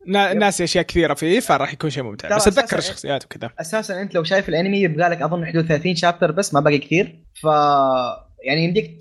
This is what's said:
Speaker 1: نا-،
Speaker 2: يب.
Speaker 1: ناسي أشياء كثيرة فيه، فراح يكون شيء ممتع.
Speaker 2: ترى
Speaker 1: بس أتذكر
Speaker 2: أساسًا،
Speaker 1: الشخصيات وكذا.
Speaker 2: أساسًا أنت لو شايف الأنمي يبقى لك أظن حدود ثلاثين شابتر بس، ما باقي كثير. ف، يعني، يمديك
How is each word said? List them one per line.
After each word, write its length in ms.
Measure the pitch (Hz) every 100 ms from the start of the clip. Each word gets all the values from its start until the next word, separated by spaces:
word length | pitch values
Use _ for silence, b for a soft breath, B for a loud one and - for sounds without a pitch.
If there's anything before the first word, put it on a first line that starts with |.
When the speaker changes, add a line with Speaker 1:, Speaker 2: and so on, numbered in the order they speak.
| 180
Speaker 1:
نا-، 240 | 202 202
Speaker 2:
يب. 60 | 208
Speaker 1:
ناسي 260 | 202 180
أشياء 200 | 175 180
كثيرة 300 | 165 175 156
فيه، 260 | 143 160 180
فراح 340 | - 143 143
يكون 160 | 143 156
شيء 140 | 139
ممتع. 260 | 117 101 -
Speaker 2:
ترى 80 | 208
Speaker 1:
بس 100 | 208
أتذكر 180 | 190 233
Speaker 2:
أساسًا، 120 | 180
Speaker 1:
الشخصيات 480 | - - - 139 -
وكذا. 240 | - - -
Speaker 2:
أساسًا 420 | 165 220 208 185
أنت 140 | 196 180
لو 80 |
شايف 260 | 160 196 190
الأنمي 280 | 156 190 202
يبقى 320 | 185 151 175
لك 120 | 170
أظن 240 | 151 175 160
حدود 200 | 165 160
ثلاثين 300 | 156 180 170
شابتر 360 | 175 175 170
بس، 220 | 160 196
ما 60 | 180
باقي 180 | 151 143
كثير. 480 | - 165 214 - _ -
ف، 40 | 156 151 147 143 135 127 123 - - -
يعني، 200 | 131 156
يمديك 340 | 170 196 214 -